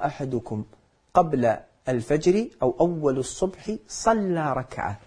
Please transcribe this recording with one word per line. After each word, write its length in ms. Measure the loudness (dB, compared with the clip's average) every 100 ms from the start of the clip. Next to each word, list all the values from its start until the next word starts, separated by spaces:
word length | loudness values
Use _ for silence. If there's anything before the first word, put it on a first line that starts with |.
| -2
أحدكم 580 | -4 -4 -4 -4 -8 -8 -14 _ _ _
قبل 420 | 2 4 4 2 0 -4 _ -4
الفجر 600 | -2 0 2 4 2 0 -2
أو 140 | 0 2
أول 380 | 2 2 0 0
الصبح 520 | -2 -4 -4 -4 -8 -8 -10
صلى 640 | -4 2 2 2 0 -2
ركعة 460 | -4 -6 -6 -6 -6